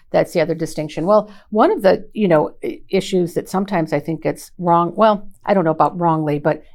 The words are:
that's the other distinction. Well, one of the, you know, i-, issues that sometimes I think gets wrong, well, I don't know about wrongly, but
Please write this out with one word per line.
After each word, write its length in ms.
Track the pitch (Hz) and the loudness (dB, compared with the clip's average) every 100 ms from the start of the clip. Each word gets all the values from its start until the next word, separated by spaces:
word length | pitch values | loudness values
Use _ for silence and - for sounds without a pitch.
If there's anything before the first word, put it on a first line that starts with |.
| _ | _
that's 220 | 175 175 | -2 0
the 80 | 175 | 0
other 120 | 160 | -2
distinction. 520 | 160 160 - 151 156 170 | -2 -6 -6 -8 -4 2
Well, 240 | 214 214 - _ | 2 0 -8 _
one 220 | 214 320 | 0 2
of 100 | 415 | 4
the, 260 | 190 202 190 | 2 2 -2
you 160 | - 202 | -2 2
know, 240 | 156 - - | 4 2 -4
i-, 180 | - - - | -12 -12 -4
issues 420 | 190 185 185 175 | -4 0 0 0
that 160 | 165 - | -4 -4
sometimes 460 | 185 196 190 160 | -4 -2 -2 -2
I 40 | 147 | -2
think 220 | 156 156 | -4 -4
gets 300 | 147 143 - - | -4 -6 -10 -6
wrong, 340 | 175 170 170 | 0 2 2
well, 320 | 175 220 208 - - - | 2 2 2 -4 -10 -2
I 80 | |
don't 100 | 196 | 0
know 60 | 160 | 2
about 280 | 156 151 175 | 2 0 0
wrongly, 400 | 170 160 151 147 | 0 0 -2 -2
but 240 | 151 151 - | -2 -4 -8